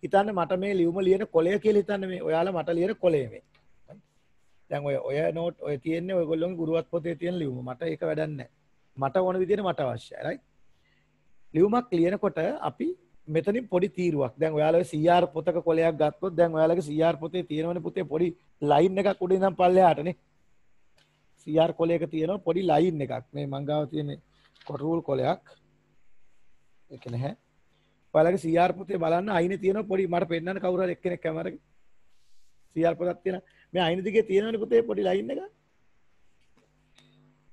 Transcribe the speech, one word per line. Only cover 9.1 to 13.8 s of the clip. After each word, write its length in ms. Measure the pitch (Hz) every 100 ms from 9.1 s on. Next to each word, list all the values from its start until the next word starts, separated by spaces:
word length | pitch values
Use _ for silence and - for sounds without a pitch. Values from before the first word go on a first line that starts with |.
| 190
ඕන 220 | 185 185
විදිහට 280 | 180 202 190
මට 140 | -
අවශ්‍යයි. 420 | 135 113 - -
රයිට්? 220 | - 277 _ _ - _ _ _ _ _ _ - -
ලියුමක් 380 | 151 196 233 247
ලියනකොට 460 | 170 170 196 202 - 165 294
අපි 280 | - - 302 370 _ - -
මෙතනින් 400 | 156 165 220 233
පොඩි 200 | 180